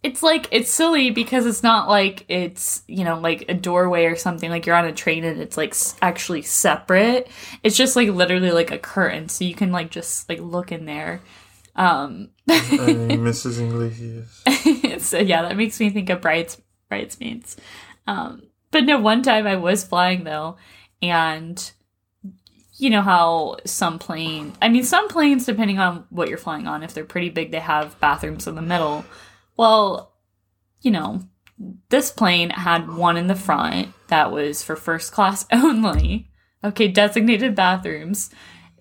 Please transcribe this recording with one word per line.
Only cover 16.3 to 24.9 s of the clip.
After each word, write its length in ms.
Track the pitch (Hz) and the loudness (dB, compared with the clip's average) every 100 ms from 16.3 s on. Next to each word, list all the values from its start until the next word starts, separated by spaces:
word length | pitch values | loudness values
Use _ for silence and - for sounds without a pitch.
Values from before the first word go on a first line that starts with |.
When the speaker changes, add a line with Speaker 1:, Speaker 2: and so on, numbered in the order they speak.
| 165 165 - _ _ _ | -2 -4 -12 _ _ _
Speaker 1:
Bridesmaids. 680 | 101 - - 233 233 - - - - - - - | -10 -8 -12 -12 -12 -16 -20 -20 -20 -20 -14 -8
Um, 340 | 196 80 - _ _ _ | -8 -8 -14 _ _ _
but 100 | 311 | 2
no, 140 | 269 285 | 4 4
one 240 | 214 226 | 4 4
time 240 | 262 220 208 | 4 2 2
I 80 | |
was 300 | 190 170 196 | 0 2 0
flying, 400 | - 175 180 180 | 0 2 2 0
though, 320 | 160 151 160 180 _ - _ _ | -4 -8 -8 -12 _ -20 _ _
and 720 | 175 170 160 156 165 175 - _ _ _ _ _ 196 - _ _ _ - | 0 2 0 -2 -10 -12 -14 _ _ _ _ _ -20 -20 _ _ _ -2
you 140 | 269 | 2
know 120 | 214 | 2
how 540 | 196 180 170 165 151 - | 4 4 4 2 -2 -6
some 360 | - - 180 160 | -10 -4 -4 -4
plane, 520 | - 160 165 156 151 - | -10 -8 -6 -8 -12 0
I 80 | 220 | 2
mean, 140 | 233 | 4
some 240 | 254 | 4